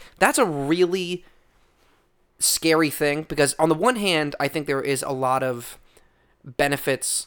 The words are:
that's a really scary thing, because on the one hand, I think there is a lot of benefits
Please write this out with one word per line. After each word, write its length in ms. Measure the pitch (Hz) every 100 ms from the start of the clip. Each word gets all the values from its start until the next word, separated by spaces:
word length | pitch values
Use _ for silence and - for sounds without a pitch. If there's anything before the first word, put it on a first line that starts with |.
| - -
that's 180 | 226 302
a 60 |
really 800 | 214 143 139 170 175 185 175 175 - _ _ _ _ _ _ _ _ _ _ _
scary 520 | - - 160 160 156
thing, 320 | - 147 147
because 320 | 156 147 143 -
on 100 | 160
the 60 |
one 220 | 160 226 240
hand, 400 | 202 160 147 139
I 80 | 139
think 220 | 160 147
there 120 | 135
is 200 | 139 131
a 80 | -
lot 300 | 131 131 131
of 340 | 131 120 - - _ _ _ _ _ _
benefits 800 | 143 - 143 143 - 127 - -